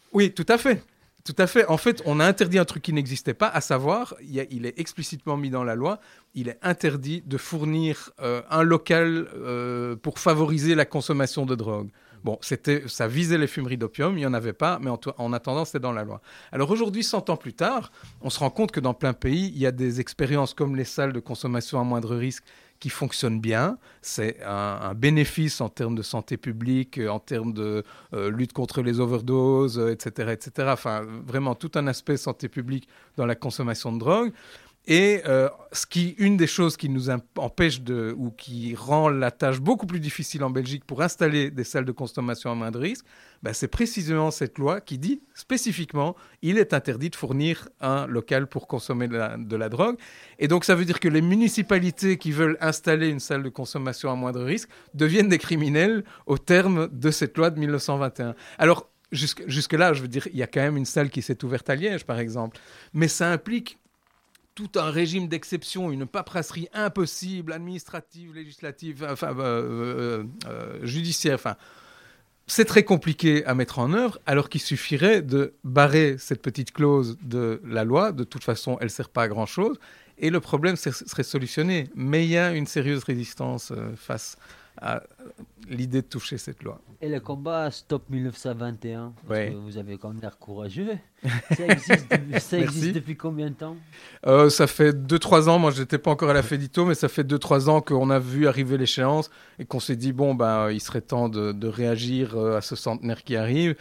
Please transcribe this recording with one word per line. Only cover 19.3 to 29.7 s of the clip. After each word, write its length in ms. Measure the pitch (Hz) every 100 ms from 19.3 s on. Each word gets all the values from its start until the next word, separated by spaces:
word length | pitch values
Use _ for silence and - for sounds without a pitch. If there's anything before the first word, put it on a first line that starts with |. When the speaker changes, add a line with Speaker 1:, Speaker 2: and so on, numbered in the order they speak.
| 156 190
Speaker 1:
il 100 | 143
y 80 | 131
a 60 |
des 280 | 123 127 120
expériences 540 | 123 - 135 143 131
comme 220 | - 143 135
les 80 |
salles 300 | 123 - 139
de 60 | 123
consommation 600 | - 120 131 120 - 135
à 20 |
moindre 320 | 123 120 113 120
risque 280 | 127 - _ - _ _
qui 100 | 139
fonctionnent 520 | - 135 - 123 110
bien. 380 | 113 110 156 254 - _
C'est 340 | - - 110 117
un, 340 | 101 101 101 101
un 100 | 101
bénéfice 680 | 104 139 156 143 - 156 -
en 80 | 117
termes 260 | - 117 113
de 80 |
santé 340 | 104 117 - 117
publique, 600 | 127 113 120 131 131 139
euh, 100 | 107
en 100 | 104
termes 340 | - 117 117
de, 300 | 110 107 107 - - -
euh, 160 | 107 101
lutte 240 | 107 123
contre 300 | - 120 139
les 160 | 123 120
overdoses, 800 | 120 123 123 131 131 135 135